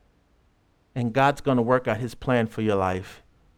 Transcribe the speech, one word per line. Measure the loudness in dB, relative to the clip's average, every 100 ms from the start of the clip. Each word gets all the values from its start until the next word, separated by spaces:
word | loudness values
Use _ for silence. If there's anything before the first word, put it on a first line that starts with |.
| _ _ _ _ _ _ _ _ _
and | -4 -2
God's | 2 2 2
gonna | 0 0
work | 2 2 2
out | -4
his | -4
plan | -8 0 0 0
for | -2
your | 0 2
life | 0 -2 -8 -18 _ _ _